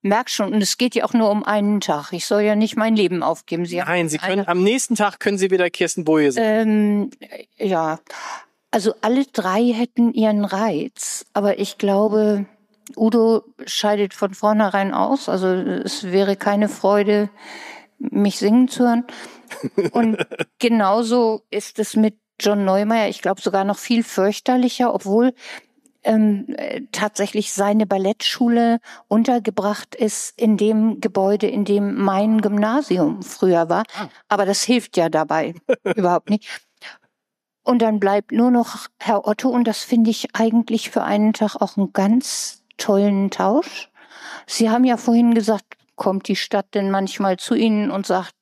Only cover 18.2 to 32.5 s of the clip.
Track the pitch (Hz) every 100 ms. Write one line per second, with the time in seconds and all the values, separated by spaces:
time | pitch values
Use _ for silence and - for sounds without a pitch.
18.2 | - - 202 233 247 - 240 233 240 -
19.2 | - - - - - - 175 240 226 196
20.2 | - - - _ 240 226 190 214 226 247
21.2 | 226 220 _ 208 - - 214 220 214 -
22.2 | _ - 202 202 196 190 208 226 202 -
23.2 | 175 190 202 196 196 202 - 233 233 -
24.2 | 190 208 - 254 247 - 240 196 196 214
25.2 | 254 247 - - _ _ _ _ - 220
26.2 | 214 202 - - - - 277 - 208 -
27.2 | 202 214 208 - 202 214 214 196 190 214
28.2 | - - 240 233 233 233 - - _ 214
29.2 | 226 240 214 196 196 208 - - 214 -
30.2 | - - 226 208 214 220 220 208 220 190
31.2 | 190 208 208 208 202 202 202 190 196 190
32.2 | 214 220 208